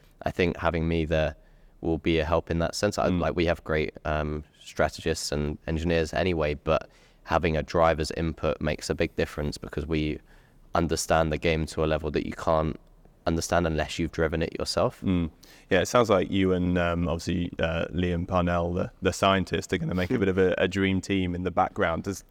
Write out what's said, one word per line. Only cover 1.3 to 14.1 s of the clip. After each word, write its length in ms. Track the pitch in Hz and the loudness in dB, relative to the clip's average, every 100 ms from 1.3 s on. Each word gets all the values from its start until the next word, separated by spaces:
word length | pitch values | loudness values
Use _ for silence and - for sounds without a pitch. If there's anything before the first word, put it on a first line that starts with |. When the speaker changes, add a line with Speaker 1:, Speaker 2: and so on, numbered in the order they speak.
| - - - - - | -4 -16 -20 -20 -8
Speaker 1:
will 160 | 80 82 | -2 0
be 220 | 85 80 | 2 2
a 60 | 78 | 2
help 260 | 85 - | 0 0
in 80 | 85 | -2
that 160 | 82 - | -2 0
sense. 220 | 104 - | -2 0
I, 100 | 85 | 0
Speaker 2:
Mm. 120 | 92 | 2
Speaker 1:
like, 140 | 80 76 | 0 0
we 100 | 85 | 0
have 180 | 85 | 0
great, 300 | - 78 76 - 78 | -2 -2 -2 -4 -4
um, 380 | 76 76 76 76 _ | -2 -2 -6 -10 _
strategists 720 | - - 78 - 82 78 - | -10 0 0 0 -4 -4 -2
and 260 | 73 73 76 - | -2 -2 -4 -4
engineers 480 | 80 85 82 78 | -2 2 2 0
anyway, 400 | - 92 82 76 | 0 0 0 0
but 360 | 73 - 78 - - - _ | -2 0 0 -2 -14 -20 _
having 340 | - 82 82 78 | -2 0 2 0
a 60 | |
driver's 480 | 69 87 82 78 78 | 0 2 4 4 -2
input 500 | - 82 76 80 - | -2 -4 -2 -2 -2
makes 280 | 78 - - | -2 -4 -4
a 60 | 76 | -2
big 200 | 85 - | -2 -2
difference 420 | 80 - 73 - | -4 -4 -6 -6
because 280 | - - 71 | -8 -8 -2
we 320 | 78 76 76 - - - - - - | -2 -2 -4 -10 -20 -20 -20 -6 -2
understand 560 | 85 80 - 82 80 | 0 0 2 2 2
the 60 | 76 | 0
game 280 | 85 80 78 | 0 0 -2
to 180 | - | -2
a 40 | 78 | 0
level 240 | 76 76 | 0 -2
that 140 | 73 - | -2 -4
you 60 | |
can't 460 | - - 80 80 - - - - _ - | -4 0 2 0 -4 -12 -20 -20 _ -2
understand 400 | 82 - 87 85 | -2 2 2 2
unless 320 | 78 73 - | 0 -2 -2
you've 140 | 80 | -4